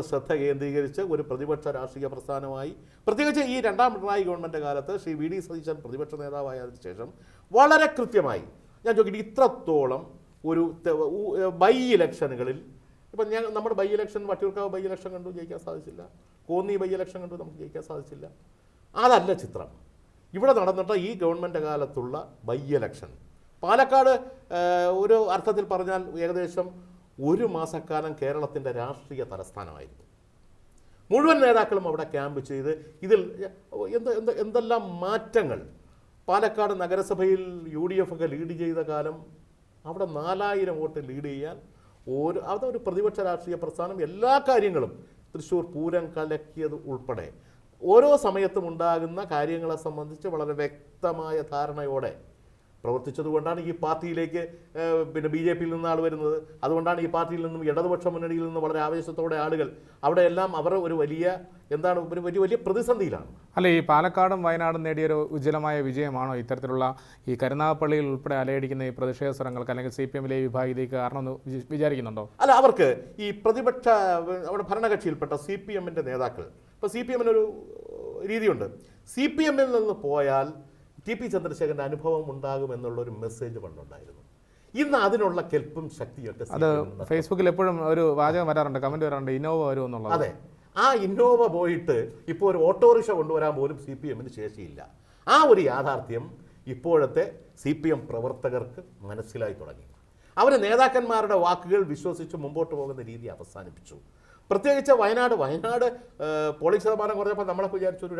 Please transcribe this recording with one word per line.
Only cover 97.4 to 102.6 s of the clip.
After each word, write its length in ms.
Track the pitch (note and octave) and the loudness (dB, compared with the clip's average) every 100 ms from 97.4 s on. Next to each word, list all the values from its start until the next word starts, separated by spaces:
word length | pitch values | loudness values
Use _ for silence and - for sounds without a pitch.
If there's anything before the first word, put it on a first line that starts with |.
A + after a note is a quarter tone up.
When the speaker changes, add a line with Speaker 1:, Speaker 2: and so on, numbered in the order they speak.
| - - | -20 -8
Speaker 1:
സി 100 | C#3 D#3 | -4 -2
പി 60 | D#3 D3 | 0 0
എം 60 | A#2 | -2
പ്രവർത്തകർക്ക് 720 | A#2 A#2+ - C3+ B2 A2+ - F3+ - G2 | -6 -4 -4 -4 -4 -6 -12 -20 -18 -14
മനസ്സിലായി 460 | G#2 G#2+ B2 A2 G2 | -12 -10 -6 -6 -6
തുടങ്ങി. 240 | D2+ C#2+ - - _ _ _ - | -14 -18 -20 -20 _ _ _ 2
അവര് 140 | A#3 C4+ G3+ | 6 6 6
നേതാക്കന്മാരുടെ 680 | A#3 C4 B3+ A#3+ A3+ G#3+ G3+ F3 | 6 6 4 2 2 2 4 4
വാക്കുകൾ 360 | F3+ F3 G3+ F#3 | 2 2 0 0
വിശ്വസിച്ച് 440 | D3 F3+ E3+ E3 F3 | -4 -6 -6 -8 -8
മുമ്പോട്ട് 300 | C#3+ D3+ | -6 -4